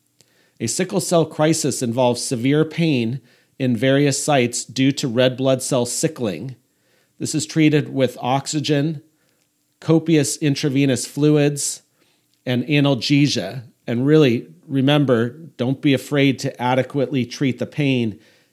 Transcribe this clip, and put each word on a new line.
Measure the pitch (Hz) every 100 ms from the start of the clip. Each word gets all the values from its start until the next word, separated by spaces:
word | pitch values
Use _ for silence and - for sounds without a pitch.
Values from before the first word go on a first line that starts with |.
| _ _ _ _ _ -
A | 113
sickle | - 190 202
cell | - 170
crisis | 160 - 156 156 147 -
involves | 120 120 123 120
severe | - 120 135 147
pain | 156 165 165 131 113 135 _ _ _ -
in | 131
various | 113 135 139 143 135
sites | - 143 120 -
due | - 120 135
to | 135 135
red | 117 127 123
blood | 135 131
cell | - 131
sickling. | 120 - 151 156 113 78 131 123 _ _ _ _ _ -
This | 120
is | 151
treated | - 165 151 147 127
with | 135 127 -
oxygen, | 120 135 - 156 139 143 156 151 - _ _ _ _ _ _ _
copious | - 160 160 156 135 -
intravenous | 151 143 151 135 139 120
fluids, | - 143 151 151 143 143 - - _ _ _ _ _ _
and | 127 123
analgesia. | 123 147 139 127 - 143 143 117 92 131 113 _
And | - 117
really, | 135 156 135 117 - -
remember, | - 135 135 147 135 117 120 151 165 -
don't | 123 135
be | 147
afraid | 127 - 143 139 123
to | 135 -
adequately | 123 127 127 143 123 135
treat | 120 - 135 120
the |
pain, | 104 - 143 127 113 98 _ _ _